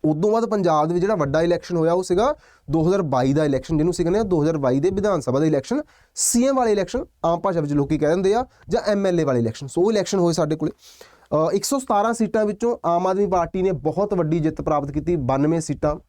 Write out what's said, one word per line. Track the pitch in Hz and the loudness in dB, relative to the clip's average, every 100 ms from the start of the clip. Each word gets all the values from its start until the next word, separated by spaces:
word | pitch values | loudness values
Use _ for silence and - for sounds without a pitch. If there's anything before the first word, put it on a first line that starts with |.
ਉਸ | 156 151 | 0 0
ਤੋਂ | 208 | 2
ਬਾਅਦ | 226 226 | 0 0
ਪੰਜਾਬ | 208 175 151 156 | 0 2 2 2
ਦੇ | |
ਵਿੱਚ | 175 | 0
ਜਿਹੜਾ | 190 | 0
ਵੱਡਾ | 208 139 156 | 0 0 0
ਇਲੈਕਸ਼ਨ | 170 170 - 175 | 2 0 -2 0
ਹੋਇਆ | 160 | 2
ਉਹ | 175 | 2
ਸੀਗਾ | 185 180 247 302 _ _ - | 0 2 2 -2 _ _ -4
ਦੋ | 160 160 | 0 2
ਹਜ਼ਾਰ | 196 | 2
ਬਾਈ | 160 131 135 | 0 2 2
ਦਾ | 143 | 2
ਇਲੈਕਸ਼ਨ, | 151 131 - 160 | 2 0 0 0
ਜਿਹਨੂੰ | 165 | 0
ਅਸੀਂ | 175 | 0
ਕਹਿੰਦੇ | 165 196 | 0 0
ਹਾਂ | |
ਦੋ | 214 175 | 0 2
ਹਜ਼ਾਰ | 147 160 | 2 0
ਬਾਈ | 135 131 | 0 2
ਦੇ | 175 | 0
ਵਿਧਾਨ | 190 208 175 | 0 0 0
ਸਭਾ | 127 131 | 0 0
ਦੇ | 160 | 2
ਇਲੈਕਸ਼ਨ, | 147 - 269 302 _ _ | 0 0 -4 -4 _ _
ਸੀ | - - 233 262 | -6 -2 2 2
ਐਮ | 262 | 2
ਵਾਲੇ | 233 | 2
ਇਲੈਕਸ਼ਨ | 202 175 254 - _ | 0 -2 -6 -8 _
ਆਮ | 165 170 | -2 0
ਭਾਸ਼ਾ | 196 170 | 0 -2
ਵਿੱਚ | 147 | 0
ਲੋਕੀ | 143 139 156 | -2 0 0
ਕਹਿ | 151 | 2
ਦਿੰਦੇ | 180 190 | 2 2
ਆ, | 220 262 _ - | 0 -2 _ -4
ਜਾਂ | 214 - | -2 0
ਐਮ | 202 196 | 0 0
ਐਲ | 175 | 0
ਏ | |
ਵਾਲੇ | 143 123 | 0 0
ਇਲੈਕਸ਼ਨ। | 117 117 135 | -2 -6 -6
ਸੋ | - | 0
ਉਹ | 196 | 2
ਇਲੈਕਸ਼ਨ | 214 170 196 | 2 0 0
ਹੋਏ | 175 | 0
ਸਾਡੇ | 170 151 151 | 0 -2 -2
ਕੋਲੇ। | 156 - - - - _ _ 147 160 | -4 -8 -20 -20 -20 _ _ 0 0
ਅ, | |
ਇੱਕ | 196 | 0
ਸੌ | - 277 | -2 -4
ਸਤਾਰਾਂ | 262 208 220 | 0 0 0
ਸੀਟਾਂ | 233 214 220 | 0 0 0
ਵਿੱਚੋਂ | 214 202 233 233 | -2 -2 -4 -2
ਆਮ | 170 170 185 | 0 0 0
ਆਦਮੀ | 190 202 | 0 2
ਪਾਰਟੀ | 185 165 190 | 0 0 -2
ਨੇ | 190 | -2
ਬਹੁਤ | 156 151 175 202 | 0 -2 -2 -2
ਵੱਡੀ | 185 156 165 | 0 0 0
ਜਿੱਤ | 156 156 | -2 -4
ਪ੍ਰਾਪਤ | 151 147 143 | -2 -2 -2
ਕੀਤੀ, | 147 151 175 | -4 -2 -2
ਬਾਨਵੇਂ | 127 135 147 165 | 0 0 2 0
ਸੀਟਾਂ। | 156 143 151 151 | -4 -4 -4 -4